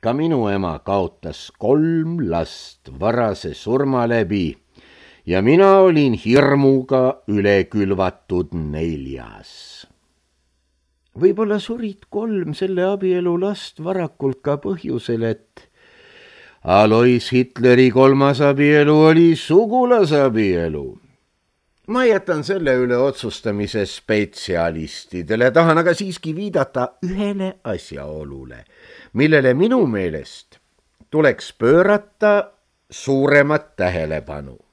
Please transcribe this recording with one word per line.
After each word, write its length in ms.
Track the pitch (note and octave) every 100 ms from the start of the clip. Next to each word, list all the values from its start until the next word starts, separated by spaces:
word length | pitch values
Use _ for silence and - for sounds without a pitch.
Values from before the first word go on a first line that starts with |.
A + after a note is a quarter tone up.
Ka 100 | A2+
minu 340 | B2+ E3 D3+ A2
ema 320 | G2 F#2 D#2
kaotas 720 | - G2 F2 _ E2+ D2+ - _
kolm 640 | G#2+ C#3+ D#3+ E3 D#3+ E3+
last 680 | A2+ E2+ E2 - - _ - C2
varase 540 | G3+ F3 A2+ G2 F2+
surma 520 | D2 - B2+ C#3 C3 A#2
läbi 500 | A#2 G2 G2+ E2 - _ _ _ _ - _ -
ja 160 | F2+
mina 380 | G#2 E3 G3 G3
olin 340 | F#3+ D#3+ C#3+
hirmuga 1080 | G#2+ - B2 C#3 C#3+ C3+ C3+ B2+ C3 B2+ C3 -
üle 380 | G#2 G2+ G2+
külvatud 880 | F#2 G#2 G2 F#2+ F#2+ - _ F2+ D#2+
neljas. 1300 | E2+ D2+ D2+ E2 D#2 C2+ C2+ A#1 G1+ - - - - - _ _ _ _ _ _ _ _ _ _ _ _ -
Võib-olla 420 | F3 G3 A3 G#3
surid 480 | G3+ A#3 A3 G3 _
kolm 460 | G#3 A3+ G#3 D#3+
selle 300 | D3 F#3+ F#3 F#3
abielu 480 | G3+ F#3 F3+ F3 F3
last 420 | F#3+ G3+ - _
varakult 560 | D#3+ F#3+ F3 _ C#3 C3
ka 200 | D3 D3
põhjusel, 640 | G3 F#3 - A#2+ - A#2
et 420 | A2+ G#2+ _ - _ _ _ _ _ - - - - _
Alois 680 | - F#2+ G#2+ A2 B2 A#2+ -
Hitleri 580 | B2+ B2 - B2 B2 C3
kolmas 500 | A#2+ C3+ C#3 C#3 C3
abielu 540 | C#3+ C#3 D3 D3+ D3 D3+ D#3
oli 260 | D#3+ E3+
sugulasabielu. 1500 | D#3+ - E3 A3+ B3 B3 A#3+ F3+ D3 C3+ A2 G#2 F2 E2 D2+ C2+ - _ _ _ _ _ _ _ _ -
Ma 160 | A#3+
jätan 400 | B3+ G3+ - D#3+
selle 320 | D3 F#3+ D#3 B2+
üle 200 | B2 B2
otsustamise 880 | C3+ C3+ A#2 - A2+ G2+ G#2 A2+ G2
spetsialistidele, 1600 | - - G#2+ G#2 - - F2 E2 D#2+ D#2 - - F2+ D#2+ A2+ B2
tahan 300 | C#3 E3 D#3+
aga 160 | E3+ E3+
siiski 400 | G3 E3+ D#3+ D#3
viidata 480 | G3+ E3+ C#3 - B2 _
ühele 560 | F3+ F#3 G#3 G3+ F#3+ F3+
asjaolule, 1000 | - F#2 - C#2+ C#2+ D#2 D2 C#2 B1+ A#1+ - _ - - -
millele 440 | - D3+ D#3 C3
minu 320 | B2+ G3+ B3+ E3
meelest 720 | G#2+ F2+ D#2 C2 - - _ _ _ _ _ _
tuleks 460 | D3+ D3+ A2+ -
pöörata 1000 | - A2+ D#3+ F#3+ G#3 G#3 _ G#3 G#3 G3+ _ _ _ _
suuremat 840 | - - C3+ C#3 C#3+ C#3+ D3+ - -
tähelepanu. 840 | F2+ F2+ D#2 D#2 - D2 C#2 B1+ _